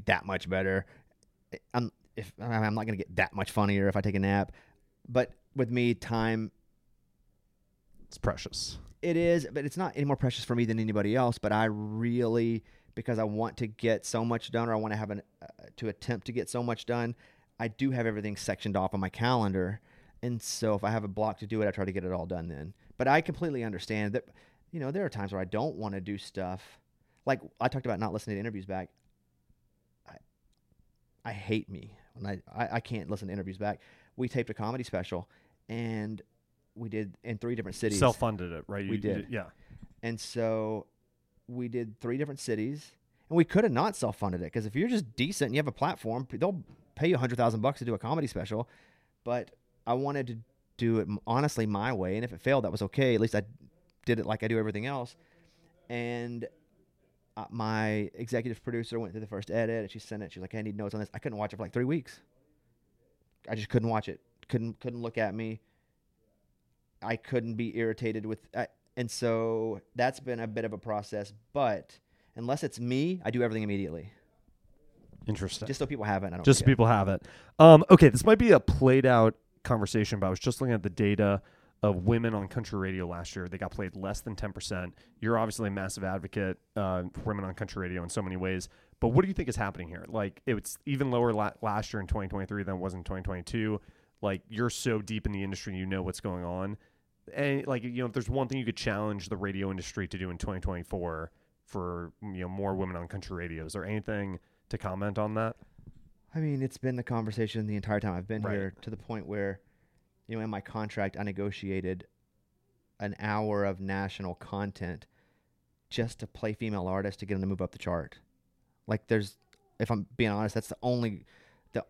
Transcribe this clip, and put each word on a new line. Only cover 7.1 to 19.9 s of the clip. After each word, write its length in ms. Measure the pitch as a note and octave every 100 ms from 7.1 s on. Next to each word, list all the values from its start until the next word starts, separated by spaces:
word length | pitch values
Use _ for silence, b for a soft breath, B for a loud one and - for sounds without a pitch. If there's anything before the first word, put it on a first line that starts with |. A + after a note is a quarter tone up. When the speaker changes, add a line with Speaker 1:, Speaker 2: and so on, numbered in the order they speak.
| _ _ _ _ _ _ _ _ - -
Speaker 2:
It's 100 | -
precious. 600 | G#2+ - - - - - - -
Speaker 1:
It 160 | F3 E3
is, 300 | E3+ E3+ C#3
but 140 | C#3+ C#3+
it's 120 | F3
not 160 | F#3 -
any 100 | C#3+
more 120 | C3+
precious 260 | C3 -
for 100 | -
me 120 | A#2+ A#2
than 140 | A2+
anybody 360 | A2 G#2 G2+ A#2+
else. 220 | A#2+ B2
But 140 | G#2
I 140 | G#2+ A2
really, 960 | G#2+ G#2+ A2 A#2 A#2+ A#2 A#2 A#2 A2+ b b b
because 260 | - A2+ A2
I 40 |
want 340 | A2 G#2+ A2+ A2
to 100 | A2+
get 380 | G#2+ A#2 G#2+ -
so 200 | A#2 A#2
much 260 | A#2 -
done, 180 | A#2 A#2
or 40 |
I 20 | A2
wanna 220 | A2 G#2+
have 140 | G#2+
an, 100 | G#2 - _
uh, 40 | - - - -
to 100 | A2+
attempt 400 | G2 - A#2 -
to 60 |
get 160 | A#2+ A2+
so 120 | B2
much 240 | A#2+ A2+ -
done, 300 | A#2+ A#2 A#2+ b b b -
I 80 | A#2
do 240 | G#2+ C3+
have 140 | B2+ A2+
everything 300 | G#2+ G#2 G2+
sectioned 400 | - F#2+ G#2+ G2
off 180 | F#2
on 60 | G2
my 100 | F#2+
calendar. 680 | - A#2+ B2 G#2 F#2+ F2+ G#2 b